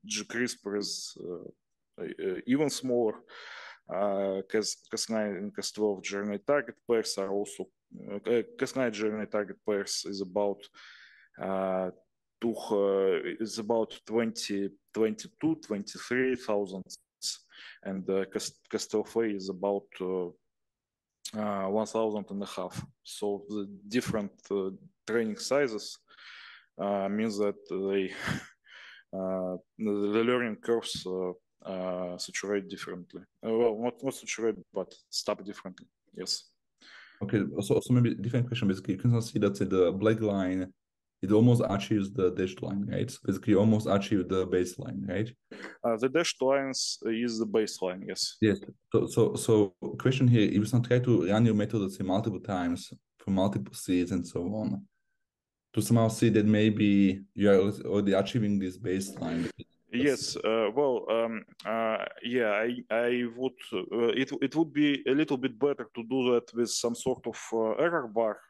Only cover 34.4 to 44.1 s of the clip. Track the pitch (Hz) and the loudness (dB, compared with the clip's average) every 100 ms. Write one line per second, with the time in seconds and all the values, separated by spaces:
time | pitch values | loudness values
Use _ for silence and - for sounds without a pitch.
34.4 | 113 101 - 98 90 - _ - - 104 | -2 -2 -8 -8 -8 -12 _ -6 -4 -4
35.4 | 98 101 95 92 - _ _ - - - | -6 -12 -14 -14 -20 _ _ -12 -6 -6
36.4 | - _ _ _ - - - _ 101 110 | -8 _ _ _ -20 -20 -20 _ -2 0
37.4 | 87 71 98 107 - 123 117 - 120 123 | 0 -4 0 0 4 4 4 2 -2 0
38.4 | 123 123 101 92 - 95 120 120 113 107 | 0 0 0 0 -2 0 2 2 0 0
39.4 | 101 98 98 95 87 95 107 110 107 98 | 0 0 0 4 4 4 2 2 0 0
40.4 | 92 92 90 _ _ _ _ _ 95 107 | 0 -2 -4 _ _ _ _ _ 4 8
41.4 | 120 120 120 101 - 107 98 - 92 - | 8 8 4 0 0 0 0 0 0 2
42.4 | 95 - - 98 101 98 113 - - 98 | -2 -2 -6 -4 -2 -2 -4 -4 -4 -2
43.4 | - 95 110 107 107 101 101 | 4 6 6 4 4 0 2